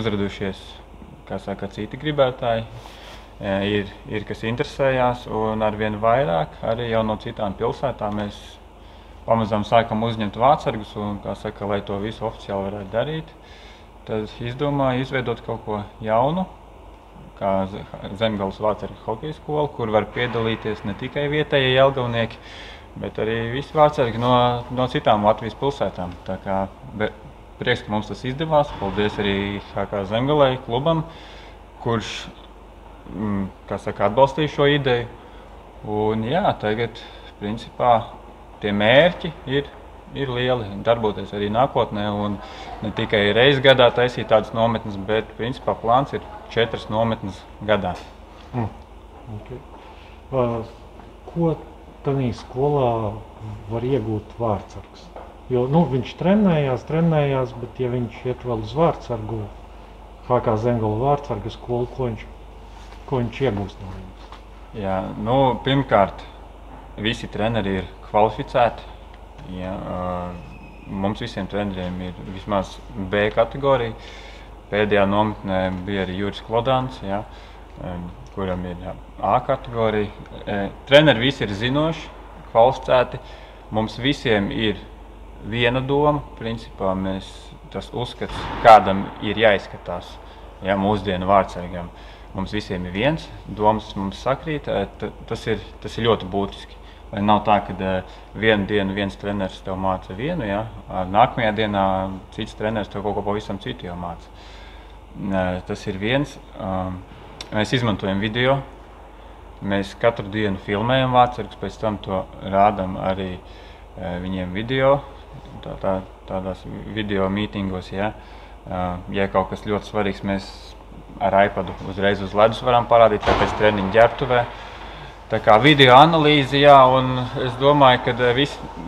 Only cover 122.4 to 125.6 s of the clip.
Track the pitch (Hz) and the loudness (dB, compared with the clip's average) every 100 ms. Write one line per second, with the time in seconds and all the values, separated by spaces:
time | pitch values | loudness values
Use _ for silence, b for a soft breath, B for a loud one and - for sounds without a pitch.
122.4 | 113 113 127 120 117 117 113 104 - - | 6 4 2 4 6 8 8 6 2 2
123.4 | 98 - 107 104 95 110 117 - 127 123 | 2 4 4 4 4 6 6 6 0 0
124.4 | 117 B B B B B B B - 110 | 0 B B B B B B B -4 0
125.4 | 113 107 | 6 8